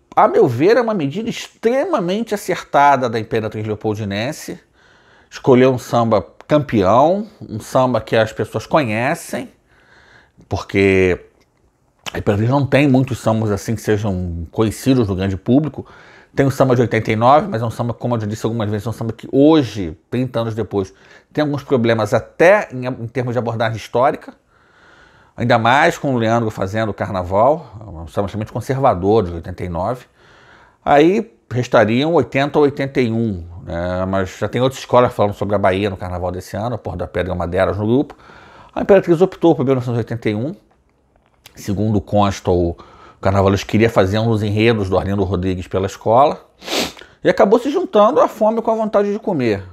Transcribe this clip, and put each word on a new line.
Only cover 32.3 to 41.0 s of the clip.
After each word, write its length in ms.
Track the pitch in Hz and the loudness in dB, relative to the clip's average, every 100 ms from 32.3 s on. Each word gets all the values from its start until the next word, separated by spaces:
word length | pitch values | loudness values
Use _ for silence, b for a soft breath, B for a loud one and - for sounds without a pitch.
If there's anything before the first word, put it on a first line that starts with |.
| 135 143 165 | -2 -2 2
ou 60 | |
oitenta 380 | 147 135 139 135 | 2 0 -6 -2
e 100 | 123 | 0
um, 340 | 113 117 95 85 85 | 0 -2 -4 -8 -16
né? 420 | - 85 90 92 92 | -10 -6 -4 -4 -2
Mas 300 | 98 92 - | -2 -4 -4
já 100 | 104 | -4
tem 140 | 123 | 0
outras 180 | 131 131 | -2 -2
escolas 340 | - 123 123 | 0 2 2
falando 200 | - 104 | 2 -2
sobre 200 | 101 101 | -2 -4
a 40 | 101 | 0
Bahia 320 | 98 95 101 | 0 0 -2
no 80 | 95 | -4
carnaval 340 | 92 90 90 | -8 -6 -6
desse 240 | 90 - 98 | -8 -10 -8
ano, 200 | 113 117 | -6 -6
a 20 | |
Porto 220 | - 87 | -8 -8
da 80 | - | -6
Pedra 260 | 90 90 | -4 -4
é 20 | 90 | -4
uma 100 | 85 | -4
delas 320 | 90 92 92 | 0 0 0
no 80 | 107 | 0
grupo. 300 | 123 147 - B B B B B | 0 0 -8 B B B B B
A 80 | - | -6
Imperatriz 380 | - 196 180 165 | 4 4 4 2
optou 340 | 185 - 170 | 2 2 2
por 120 | 147 131 | 2 2
mil 100 | 135 | 0
novecentos 220 | 123 117 | -2 -4
e 20 | |
oitenta 300 | 110 117 117 | -4 -4 -4
e 60 | 107 | -4
um, 200 | 131 202 _ _ _ _ | -4 -10 _ _ _ _